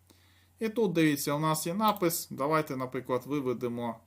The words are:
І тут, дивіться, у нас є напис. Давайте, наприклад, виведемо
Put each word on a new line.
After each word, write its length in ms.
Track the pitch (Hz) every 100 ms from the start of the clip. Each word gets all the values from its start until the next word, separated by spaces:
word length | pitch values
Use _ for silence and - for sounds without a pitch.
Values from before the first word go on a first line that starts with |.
| _ - _ _ _ -
І 100 | 220
тут, 240 | 214 208
дивіться, 420 | 165 156 143 147
у 40 | 147
нас 280 | 156 156 170
є 80 |
напис. 540 | 185 214 208 170 165 -
Давайте, 460 | 131 139 156 151 131
наприклад, 460 | 127 131 123 127 131
виведемо 720 | 147 127 117 123 120 120 110